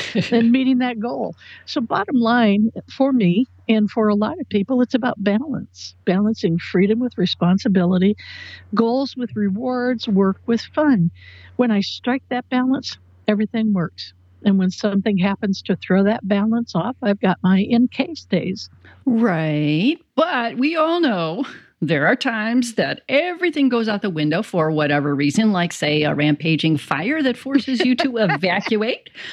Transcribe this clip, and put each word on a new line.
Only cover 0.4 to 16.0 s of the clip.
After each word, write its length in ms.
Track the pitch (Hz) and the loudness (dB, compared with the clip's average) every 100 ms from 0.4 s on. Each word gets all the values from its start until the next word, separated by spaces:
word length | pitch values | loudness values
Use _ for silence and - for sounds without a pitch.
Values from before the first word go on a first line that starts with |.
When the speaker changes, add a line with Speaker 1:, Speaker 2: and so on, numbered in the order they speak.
| 233 | 4
Speaker 2:
meeting 280 | 254 262 254 | 2 2 0
that 200 | 247 233 | 0 -4
goal. 360 | 233 269 185 175 - - - | -6 -6 -8 -10 -20 -20 -8
So 160 | 302 | -6
bottom 360 | 226 - 392 269 | -2 -4 0 0
line 540 | 226 240 220 202 220 - - | 2 4 4 4 2 -2 -8
for 220 | - 269 | -2 2
me 340 | 254 180 180 262 - - | 2 2 2 0 -4 -2
and 220 | 220 214 | 0 0
for 180 | - 214 | 2 2
a 80 | 208 | 2
lot 240 | 214 359 | 0 -4
of 80 | 277 | -4
people, 320 | 208 196 254 | -2 0 0
it's 120 | 247 | 2
about 300 | 240 247 - | 0 -2 -2
balance, 720 | 196 208 302 254 - - - - - | 0 0 -2 -6 -8 -16 -20 -8 0
balancing 540 | 180 208 226 196 165 | 2 0 0 0 -2
freedom 400 | - 180 196 226 | 0 0 2 2
with 180 | 247 - | -2 -2
responsibility, 1000 | 180 - 175 190 254 190 175 185 190 208 - - - - - 208 | -4 0 2 2 2 2 2 2 2 0 -6 -18 -20 -20 -6 0
goals 400 | 226 254 277 254 | 0 0 -2 -6
with 180 | 240 214 | -6 -4
rewards, 720 | 202 190 254 247 247 240 - | -2 -2 -4 -2 -2 -4 0
work 320 | 196 190 190 - | 2 2 0 -2
with 160 | 233 | -4
fun. 480 | - - 302 226 170 - - - - - | -2 0 2 4 2 -2 -20 -20 -8 -2
When 160 | 247 | 2
I 100 | 202 | 2
strike 420 | 190 - - 262 - | -2 -4 -4 -4 -4
that 180 | 247 - | -6 -2
balance, 480 | 254 254 277 - - _ _ - | -2 0 -2 -4 -14 _ _ -2
everything 460 | 208 214 226 220 | 0 0 -2 0
works. 400 | 190 160 - - _ _ _ 208 | 0 -2 -6 -20 _ _ _ 2
And 140 | 196 | 2
when 100 | 185 | 2
something 480 | - 208 196 214 196 | 0 -2 0 0 0
happens 460 | 196 196 202 190 | 0 -2 -4 -4
to 120 | - 185 | -4 -4
throw 280 | - 190 | 0 2